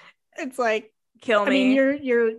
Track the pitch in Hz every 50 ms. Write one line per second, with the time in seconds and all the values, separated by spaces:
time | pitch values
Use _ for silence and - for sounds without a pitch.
0 | - - _ _ _ _ _ - 330 254 - - 247 226 220 214 214 - _ _
1 | _ _ _ _ - - 220 - 302 294 262 269 262 254 262 269 269 269 285 294
2 | 285 254 240 240 233 226 226